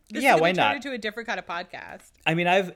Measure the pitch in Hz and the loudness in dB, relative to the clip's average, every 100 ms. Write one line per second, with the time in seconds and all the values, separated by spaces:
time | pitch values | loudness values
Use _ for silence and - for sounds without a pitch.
0 | - 220 262 170 165 180 110 254 277 247 | -12 0 4 4 4 4 2 0 -6 -8
1 | 214 220 226 190 - 175 185 127 85 - | -8 -10 -8 -10 -8 -10 -10 -16 -18 -20
2 | - _ 156 165 175 190 180 | -20 _ -2 0 2 2 2